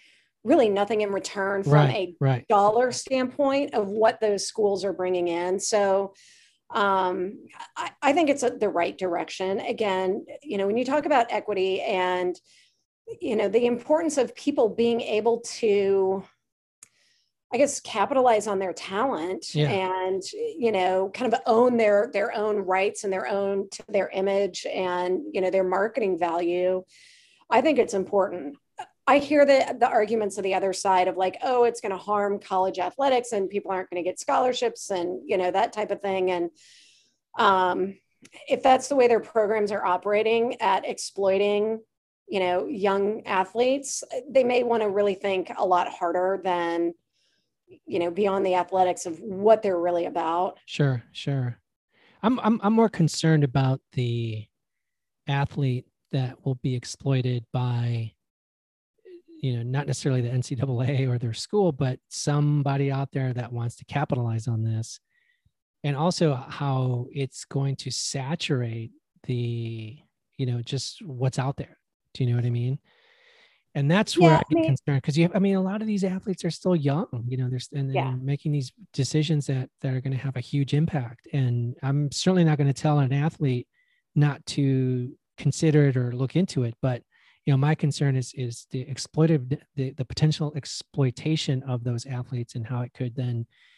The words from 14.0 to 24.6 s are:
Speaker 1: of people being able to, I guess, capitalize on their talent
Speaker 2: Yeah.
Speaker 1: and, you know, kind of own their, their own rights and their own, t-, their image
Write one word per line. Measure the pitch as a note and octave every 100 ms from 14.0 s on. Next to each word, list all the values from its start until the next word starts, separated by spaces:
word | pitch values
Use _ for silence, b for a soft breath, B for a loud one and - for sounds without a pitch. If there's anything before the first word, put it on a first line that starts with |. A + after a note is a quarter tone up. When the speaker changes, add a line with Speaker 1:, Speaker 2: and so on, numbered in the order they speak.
| E4 C#4+
Speaker 1:
of | A3+
people | - C#4+ C#4+ A3
being | F#3+ A#3 A#3
able | - G#3+ A3 A#3 A#3 -
to, | A3+ G3+ G3 G3 F#3+ F#3+ - _ _ _ _ _ b b b b b b _
I | A#3+
guess, | C#4 -
capitalize | - A3 G3 C4+ B3 G#3+ G#3
on | F#3+
their | F#3+
talent | E3 - G3 C4+ F3+ E4+ E4 -
Speaker 2:
Yeah. | D3 D3+
Speaker 1:
and, | G3 F#3+ F#3 F#3 F#3+ -
you | G#4+ A#4 E4 A#3
know, | F#3+ F#3 F#3 F#3+
kind | - A#3+
of | B3+ -
own | A3+ B3+ A#3
their, | G#3+ G3+ A#3
their | G3+ G3+
own | G#3+ G#3+ G3+
rights | F#3 F#3+ G3+ -
and | G3+
their | F#3+ B2+
own, | G3+ G3 G3 G3+
t-, | - -
their | G#3 -
image | F#3+ G3 G3 G3 E3+